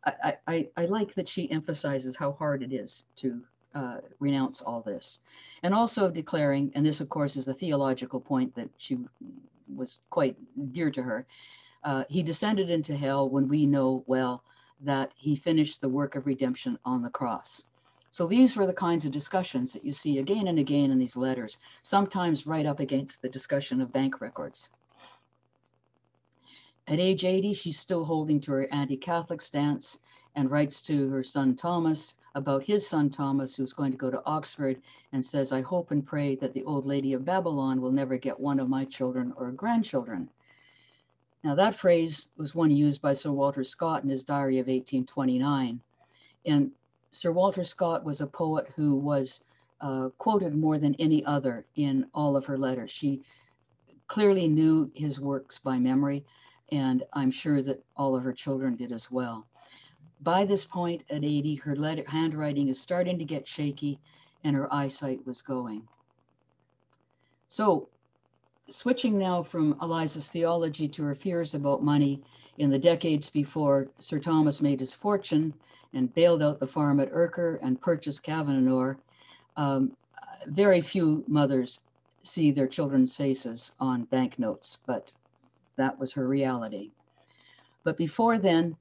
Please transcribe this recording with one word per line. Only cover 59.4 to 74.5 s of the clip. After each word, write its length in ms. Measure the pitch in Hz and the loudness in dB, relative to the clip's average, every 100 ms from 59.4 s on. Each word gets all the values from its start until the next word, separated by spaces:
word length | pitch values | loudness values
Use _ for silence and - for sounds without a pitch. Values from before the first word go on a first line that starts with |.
| - _ - - - _ - _ | -16 _ -20 -20 -20 _ -20 _
By 220 | 147 180 | 0 2
this 220 | 196 196 - | 2 0 -2
point 380 | 180 175 170 - | -4 -2 -4 -6
at 140 | 151 | -4
eighty, 320 | 147 147 147 147 | 0 0 0 -4
her 220 | 147 143 | -4 -2
letter, 260 | 151 160 135 | -2 -4 -4
handwriting 600 | 156 160 151 151 143 139 | -2 -2 -2 -2 0 -2
is 120 | 131 | -2
starting 380 | - 180 180 180 | -2 -2 0 -2
to 60 | 156 | -4
get 220 | 151 - | -6 -8
shaky 540 | - 147 143 147 139 _ _ _ _ | -4 -4 -2 -6 -6 _ _ _ _
and 100 | 156 | 0
her 180 | 139 139 | 0 0
eyesight 520 | 143 139 131 139 127 127 | -2 -2 -4 -6 -6 -8
was 160 | 123 | -12
going. 460 | - 131 120 107 113 _ _ _ _ _ _ _ _ _ _ _ _ _ _ _ _ | -6 -6 -6 -10 -14 _ _ _ _ _ _ _ _ _ _ _ _ _ _ _ _
So 400 | - 214 165 - _ _ _ _ _ _ _ - | 0 4 4 0 _ _ _ _ _ _ _ -16
switching 500 | - 240 247 247 208 | -6 0 0 2 2
now 240 | 185 175 | 2 0
from 360 | 165 170 151 147 | -2 0 0 0
Eliza's 460 | 165 165 156 156 - | -2 -2 -2 -4 -8
theology 640 | 170 165 170 165 147 151 | 0 2 2 0 -2 -6
to 140 | 151 | -4
her 120 | 147 139 | -4 -4
fears 400 | 196 170 160 156 | -2 -2 -2 -2
about 260 | 143 139 | -2 0
money 400 | 147 147 143 139 - - - - | 4 4 4 0 -8 -20 -20 -2
in 120 | 147 | 2
the 80 | 135 | 4
decades 520 | 254 254 170 151 - | 4 4 2 0 0
before 580 | 147 143 165 147 139 135 _ | -2 -2 0 2 2 2 _
Sir 200 | - 151 | -6 -4
Thomas 420 | 151 160 151 | 2 4 4